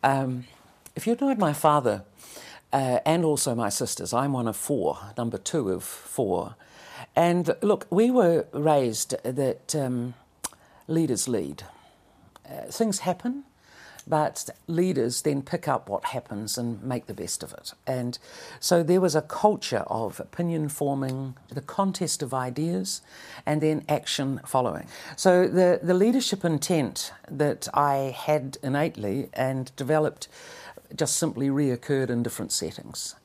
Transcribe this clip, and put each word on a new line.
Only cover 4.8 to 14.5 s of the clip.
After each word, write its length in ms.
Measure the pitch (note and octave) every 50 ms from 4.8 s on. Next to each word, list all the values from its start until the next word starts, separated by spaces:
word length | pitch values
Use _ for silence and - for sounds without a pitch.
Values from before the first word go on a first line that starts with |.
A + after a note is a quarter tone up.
| F2 D2+ C#2+ - - G2+ G#2
number 220 | - A#2+ A#2 A2+ G2
two 320 | - - - E3 B2+ F#2+
of 140 | F#2 F#2 -
four. 720 | - - - - - - - B2 G2 F2+ F2 F2 F#2+ A#2 _ - - - - - - - - - - _
And 400 | - E3+ F3 E3+ F3+ F3 C#3+ - -
look, 240 | - G3+ G#3 F#3 - -
we 180 | - F#3 A3 A#3+
were 380 | B3+ B3 G#3 E3+ E3+ D#3+ - -
raised 600 | - C3+ D3 D#3 D3+ C#3+ C3 A#2+ A2 - - - - - -
that, 520 | A#2 C3 C3 C#3 C3 - - _ - -
um, 400 | D#3 C#3 B2+ B2+ B2 A#2+ B2 A#2+ - _ _ _ _ - - - _ _ _ _ - _ -
leaders 400 | D#3 E3 E3 C#3+ B2 G2+ - -
lead. 380 | B2 G#2 E2+ C#2 D2 - - - - - - - _ _ _ _ _ _ _ _ _ - _ -
Uh, 140 | C#3 C#3+ - -
things 300 | - - A#3 A3 G3 -
happen, 420 | - F#3 F3 F3+ - A#3+ B3+ C#4+ C#4 _ _ _ _ _ - - - - - - - -
but 420 | D#3+ D#3 D3+ - - - - -